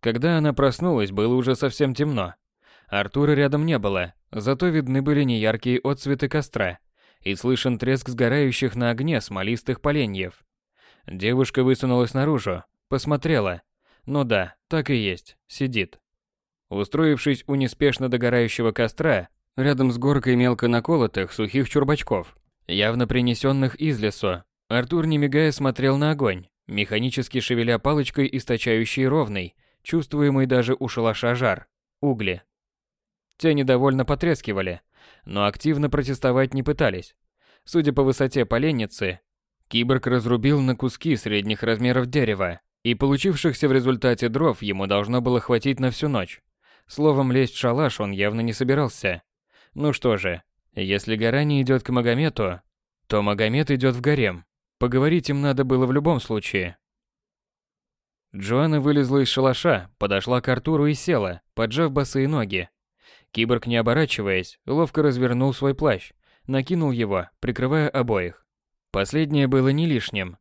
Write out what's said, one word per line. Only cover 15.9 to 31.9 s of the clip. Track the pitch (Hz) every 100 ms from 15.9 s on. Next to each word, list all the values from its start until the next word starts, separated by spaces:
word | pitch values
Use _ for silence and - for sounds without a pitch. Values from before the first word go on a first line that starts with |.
| - _ _ _ _ _ _ _
Устроившись | 98 101 143 160 143 - 131 -
у |
неспешно | 139 131 - 143 131 131
догорающего | 123 120 120 117 - 113
костра, | 104 113 - 160 110 90 _ _ -
рядом | 135 135 131
с | 120
горкой | 135 139 131 123
мелко | 123 120 120
наколотых | 120 117 165 113 - 92
сухих | - 110 139 127
чурбачков, | 147 139 151 - 101 85 _ _ _ -
явно | 90 104 117 120
принесённых | 127 123 117 135 135 131 -
из | 156 127
лесу, | 107 - 104 90 - _ _
Артур, | 117 123 170 160
не | 156
мигая, | 143 143 156
смотрел | 143 135 123 135 135
на | 151
огонь, | 151 127 92 92 _ -
механически | 104 104 110 127 123 127 131
шевеля | - 120 117 117
палочкой, | 139 151 131 - 139
источающей | 131 - 120 - 113 113 - 131
ровный, | 151 123 101 90 _ _ _
чувствуемый | - 170 147 147 143 139 131
даже | 127 120 131
у | 131
шалаша | - 113 110 117 123
жар – | 123 92 - _ _